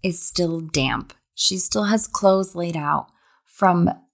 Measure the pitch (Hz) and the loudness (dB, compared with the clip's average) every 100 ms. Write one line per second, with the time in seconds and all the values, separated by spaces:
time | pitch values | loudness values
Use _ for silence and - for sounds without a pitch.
0 | 190 170 - - 175 165 160 151 131 117 | 2 2 2 2 -2 -4 -6 -4 -2 -4
1 | - - _ - - 185 - 214 208 220 | -10 -20 _ -4 -2 0 0 0 0 2
2 | - - 196 190 190 170 170 165 147 151 | 2 2 2 4 0 -2 -4 -6 -4 -6
3 | - _ _ _ _ - 190 175 170 - | -6 _ _ _ _ 0 2 2 0 -2
4 | _ | _